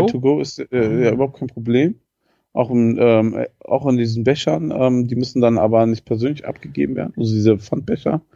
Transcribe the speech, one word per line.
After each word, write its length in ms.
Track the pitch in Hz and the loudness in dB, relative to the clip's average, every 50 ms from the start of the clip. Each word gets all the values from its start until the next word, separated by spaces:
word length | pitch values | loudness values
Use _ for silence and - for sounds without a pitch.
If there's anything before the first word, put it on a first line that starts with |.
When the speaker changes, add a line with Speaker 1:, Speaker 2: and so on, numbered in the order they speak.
Speaker 1:
go? 40 | 175 | 4
Speaker 2:
to 140 | 226 233 - | 2 0 0
go 200 | 127 135 147 151 | 0 0 2 0
ist, 180 | 143 139 - - | -2 -6 -8 -12
äh, 60 | 135 - | -8 -4
Speaker 1:
Ah. 200 | 127 123 113 107 110 120 127 | -2 0 0 2 2 2 2
Speaker 2:
ja, 60 | 113 | 2
überhaupt 260 | 110 123 135 139 139 - | 2 0 -2 -2 -4 -8
kein 100 | - 127 | -10 -10
Problem. 480 | - 120 113 117 120 127 147 175 120 - _ _ _ _ _ _ _ _ _ _ | -10 -8 -2 0 2 2 2 2 -2 -6 _ _ _ _ _ _ _ _ _ _
Auch 180 | - - 123 113 | -4 -2 -2 0
in, 260 | 127 120 117 113 113 - | 2 2 2 2 2 4
ähm, 340 | 120 117 113 110 110 113 - | 4 4 4 4 2 0 -2
äh, 120 | - 120 - - _ | -4 -6 -8 -10 _
auch 260 | - - - 131 135 | -4 -2 -2 0 0
in 100 | 139 127 | 0 0
diesen 280 | 123 117 113 113 117 110 | 0 0 -2 -2 0 0
Bechern, 460 | 123 147 147 - 151 156 160 165 156 - | 0 0 0 -2 -2 -2 -2 -4 -4 -2
ähm, 320 | - 131 127 127 123 123 120 | 0 0 2 2 0 -2 -2
die 80 | 123 | -4
müssen 240 | 123 131 - - 131 | -4 -4 -4 0 2
dann 180 | 120 117 117 110 | 2 2 4 2
aber 260 | - 107 113 113 113 | 2 2 2 2 2
nicht 180 | 113 113 110 - | 2 0 -4 -4
persönlich 420 | - 120 110 117 139 151 147 - | -6 -4 -2 -2 -4 -4 -6 -8
abgegeben 480 | - - - - 147 143 147 143 139 131 | -12 -12 -12 -16 -10 -4 -4 -4 -2 -4
werden, 160 | - - - - | -6 -8 -8 -6
also 160 | - 117 110 110 | -4 -2 -2 0
diese 240 | 107 104 110 107 101 | 2 4 4 2 2
Pfandbecher, 640 | - - - - 104 - 233 - - - - 156 - _ _ | 0 -6 -6 -6 -4 -4 -6 -4 -2 -2 -4 -4 -6 _ _